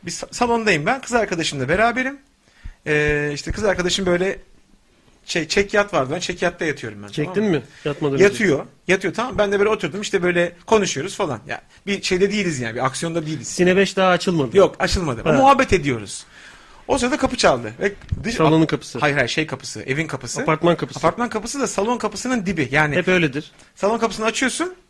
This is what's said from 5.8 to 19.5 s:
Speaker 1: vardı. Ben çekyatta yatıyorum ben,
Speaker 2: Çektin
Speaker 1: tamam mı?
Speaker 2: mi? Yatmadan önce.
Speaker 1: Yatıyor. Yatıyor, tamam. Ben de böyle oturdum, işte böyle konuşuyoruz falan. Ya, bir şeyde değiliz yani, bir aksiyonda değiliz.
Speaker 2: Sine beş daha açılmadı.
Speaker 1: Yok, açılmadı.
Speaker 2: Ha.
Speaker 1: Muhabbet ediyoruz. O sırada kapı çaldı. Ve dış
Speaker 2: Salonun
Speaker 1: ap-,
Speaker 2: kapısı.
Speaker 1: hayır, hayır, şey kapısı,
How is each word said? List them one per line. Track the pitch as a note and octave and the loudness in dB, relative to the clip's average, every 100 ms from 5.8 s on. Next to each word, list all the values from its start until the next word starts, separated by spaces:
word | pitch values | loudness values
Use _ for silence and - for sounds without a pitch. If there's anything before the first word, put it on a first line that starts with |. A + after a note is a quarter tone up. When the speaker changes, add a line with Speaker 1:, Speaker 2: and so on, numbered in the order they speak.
| G3+ | 2
Speaker 1:
vardı. | E3 C3 | 0 0
Ben | E3 | -4
çekyatta | F3 F3 F3 F3 | -6 -2 -4 -2
yatıyorum | E3 C#3 A#2 G#2 | -4 -4 -8 -12
ben, | G#2 | -10
Speaker 2:
Çektin | B2+ D3+ | -6 -4
Speaker 1:
tamam | F#3 G#3+ | -2 0
mı? | D3+ | 0
Speaker 2:
mi? | - - | -2 -8
Yatmadan | D#3 C#3+ D3+ | -6 -2 -2
önce. | C#3 | 4
Speaker 1:
Yatıyor. | G3 G3+ G3+ C#3+ F#3 _ - | 4 4 2 2 -2 _ -2
Yatıyor, | F#3 F#3 | 0 0
tamam. | F3+ B3 F#3+ | -4 -4 0
Ben | G3+ | 0
de | G3+ | 2
böyle | G3+ | 2
oturdum, | G#3+ F3 F#3 | 2 -2 -6
işte | G#3 F#3+ | -4 0
böyle | F3 F3 F3 - - | 2 2 0 -4 2
konuşuyoruz | A3 F#3 C3+ E3+ - | 2 2 -4 -8 -4
falan. | F3+ A2+ - | -4 -4 -8
Ya, | - _ - - | -12 _ -16 -6
bir | G3 | -4
şeyde | - F#3 G3 | -2 2 2
değiliz | G#3 F3+ C#3 | 2 -2 -2
yani, | A#2 | -4
bir | A#2 | -2
aksiyonda | B2+ B2+ E3 E3 D#3 | -2 -2 -4 -4 -4
değiliz. | D#3 A#2 | -8 -8
Speaker 2:
Sine | - F3+ F#3 | 0 4 4
beş | F#3+ - | 2 2
daha | F#3 | 2
açılmadı. | F3 G3 E3+ B2+ F#3 | 2 2 0 2 4
Speaker 1:
Yok, | F3 - | 4 4
açılmadı. | F#3 - E3 A#2 | -2 0 -2 -2
Speaker 2:
Ha. | E3 | 2
Speaker 1:
Muhabbet | D3+ C4+ C4+ C4 | 6 6 6 4
ediyoruz. | F#3 C#3+ A#2 G2+ - - - - - - - - | 2 2 -2 -6 -14 -16 -20 -20 -20 -20 -20 -2
O | C4+ | 0
sırada | A#3+ D4 | 0 0
kapı | C4+ B3+ | -2 2
çaldı. | F#3+ C3 A2+ B2 | 2 2 -2 -4
Ve | G3 G3+ - - | -4 -4 -8 -6
dış | - | -4
Speaker 2:
Salonun | A#3 D#3+ D#3+ | 2 4 4
Speaker 1:
ap-, | D#3+ | 4
Speaker 2:
kapısı. | D3 - B2 | 0 -6 -2
Speaker 1:
hayır, | D3 | 0
hayır, | C#3+ A#2+ | 0 0
şey | - | -2
kapısı, | D3+ | -4